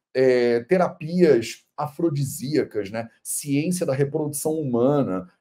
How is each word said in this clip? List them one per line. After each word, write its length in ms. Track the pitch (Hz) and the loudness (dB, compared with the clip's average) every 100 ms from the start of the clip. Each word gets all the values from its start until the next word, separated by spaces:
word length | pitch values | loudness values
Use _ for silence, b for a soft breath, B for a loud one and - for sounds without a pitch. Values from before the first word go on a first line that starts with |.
| _ | _
é, 480 | 127 131 123 120 120 | 2 4 4 4 2
terapias 1000 | 117 185 165 - 151 180 165 120 113 - _ - | 0 0 0 -2 -4 2 6 6 2 -10 _ -10
afrodisíacas, 1120 | 147 - 170 143 120 90 123 143 113 107 98 | -8 -2 -2 0 -4 -6 -4 -2 -2 -4 -6
né, 180 | 113 113 b | -8 -10 b
ciência 640 | - - 143 139 165 180 151 | -10 -10 -2 -2 0 -2 -2
da 80 | |
reprodução 600 | 135 139 156 151 - - | 0 -2 -2 -6 -4 -4
humana, 760 | 160 143 117 127 147 110 92 90 b | -4 -2 2 2 2 0 -4 -8 b